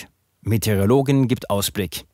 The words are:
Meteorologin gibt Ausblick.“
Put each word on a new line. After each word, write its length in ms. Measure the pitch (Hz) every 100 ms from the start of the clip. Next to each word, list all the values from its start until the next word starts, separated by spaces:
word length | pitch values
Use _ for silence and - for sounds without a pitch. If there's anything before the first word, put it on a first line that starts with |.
| - _ _ _
Meteorologin 880 | 101 110 107 98 98 135 135 135 120
gibt 200 | 123 -
Ausblick.“ 540 | 101 - 107 92 - -